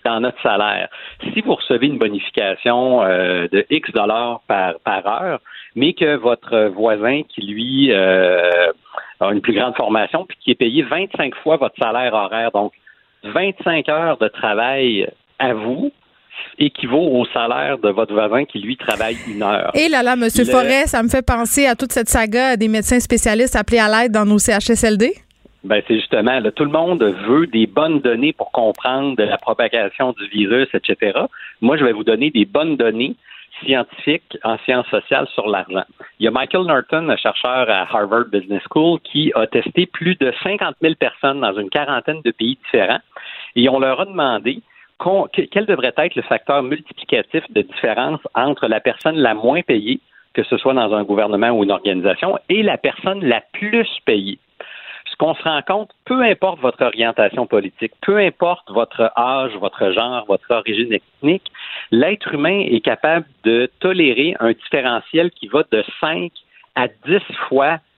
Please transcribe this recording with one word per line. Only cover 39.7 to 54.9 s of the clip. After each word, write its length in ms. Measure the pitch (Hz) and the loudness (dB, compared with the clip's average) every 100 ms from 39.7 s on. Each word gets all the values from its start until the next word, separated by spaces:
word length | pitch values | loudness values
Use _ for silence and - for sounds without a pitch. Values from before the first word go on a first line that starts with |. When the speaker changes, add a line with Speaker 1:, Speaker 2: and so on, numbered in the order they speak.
| - | -2
Speaker 1:
plus 300 | 180 - 170 | -2 -2 -2
de 180 | 185 131 - | 0 -2 -2
cinquante 360 | 190 208 180 - | -4 -2 -4 -2
mille 140 | 160 | -2
personnes 460 | 160 127 - 139 139 | 0 -4 -2 -2 0
dans 120 | 113 | -2
une 140 | 98 98 | -2 -4
quarantaine 520 | 147 143 127 135 156 | -4 -2 -2 -4 -4
de 60 | 117 | -4
pays 260 | - 117 135 | -2 -4 -4
différents. 360 | - 120 95 - _ - - - - | -2 0 2 -2 _ -20 -18 -18 -6
Et 140 | 120 127 | 2 2
on 100 | 131 | 4
leur 220 | 135 131 | 2 0
a 40 | |
demandé 560 | 196 180 139 107 113 185 - _ _ - | -4 -2 0 0 -4 -6 -12 _ _ -6
con-, 300 | 175 196 - | 0 0 0
que-, 120 | - 147 | -2 -2
quel 160 | 196 214 | -2 0
devrait 260 | 160 120 | 0 0
être 200 | 131 170 | 0 -2
le 80 | 127 | -2
facteur 400 | - 113 - 143 | -2 -2 0 0
multiplicatif 800 | 127 156 - - - 117 - 160 - | 0 -6 -8 -18 -8 -8 -4 -6 -2
de 100 | 110 | -2
différence 580 | 98 - 117 113 139 156 - | -4 -2 -2 -2 -4 -6 -6
entre 320 | 120 135 143 | -2 0 0
la 140 | 117 107 | -2 0
personne 380 | - - 156 160 | -2 -2 -2 2
la 180 | 123 | 2
moins 260 | 110 117 160 | 2 0 0
payée, 380 | - 113 104 131 _ _ _ | 0 0 -2 -6 _ _ _
que 80 | - | -4
ce 160 | 107 120 | -2 0
soit 160 | 135 | 0
dans 180 | 131 110 | 0 2
un 80 | 107 | 0
gouvernement 480 | 101 101 107 101 117 | 0 0 0 2 2
ou 120 | 117 | 2
une 80 | 101 | 2
organisation, 680 | 95 101 92 95 90 175 - - | 0 -2 0 0 0 -2 -2 -2
et 140 | 202 | 0
la 160 | 208 127 | 0 0
personne 440 | 139 - 185 196 | -4 -4 -6 -2
la 200 | 151 113 - | 0 -2 -4
plus 340 | - 208 226 220 - | -10 -2 0 0 -2
payée. 340 | - 104 98 - _ - - - - | 0 0 -2 -10 _ -20 -20 -20 -20